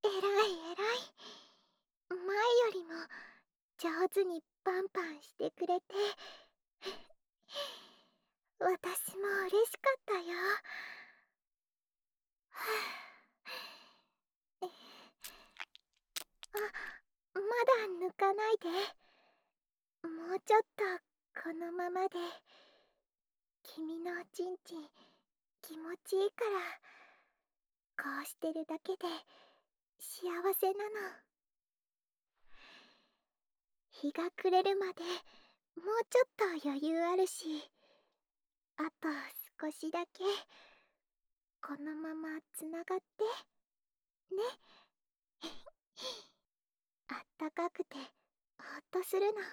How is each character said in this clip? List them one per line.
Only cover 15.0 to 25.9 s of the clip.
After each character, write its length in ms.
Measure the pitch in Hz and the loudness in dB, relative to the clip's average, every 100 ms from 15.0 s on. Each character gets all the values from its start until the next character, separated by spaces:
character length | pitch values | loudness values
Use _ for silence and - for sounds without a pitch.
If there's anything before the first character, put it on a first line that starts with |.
| - _ - - - - - - _ _ _ - - _ - | -20 _ -16 -16 -20 -12 -12 -12 _ _ _ -10 -10 _ -10
あ、 40 | 415 415 - - - _ _ _ | -4 -4 -4 -10 -12 _ _ _
ま 60 | 370 | -4
だ 60 | 403 480 480 508 427 349 370 | 0 4 8 8 6 -2 -4
抜 60 | - | 4
か 180 | 392 | 4
な 160 | 403 427 | 4 4
い 80 | 440 | 4
で。 100 | 339 349 403 - _ _ _ _ _ _ _ _ _ _ 330 | 2 0 0 -4 _ _ _ _ _ _ _ _ _ _ -12
も 260 | 320 330 | -10 -2
う 60 | 381 | -4
ち 140 | - | 6
ょ 40 | 415 | 6
っ 40 | - - | 6 0
と 80 | 403 359 _ _ _ - | 0 0 _ _ _ -8
こ 100 | 330 | -6
の 180 | 330 339 | -4 -4
ま 160 | 349 349 | -2 0
ま 180 | 359 381 | 2 0
で。 100 | 359 339 - _ - - - _ _ _ _ _ _ _ _ | 0 -6 -8 _ -20 -20 -20 _ _ _ _ _ _ _ _
君 380 | - - 320 330 | -18 -8 -6 -4
の 200 | 339 349 | -4 -6
お 40 | 349 | -8
ち 180 | - | -4
ん 140 | 359 370 | -4 -4
ち 120 | - 330 | -8 -12
ん、 140 | 294 _ - _ _ _ _ _ | -12 _ -20 _ _ _ _ _
気 140 | - 320 | -16 -12
持 200 | 320 | -10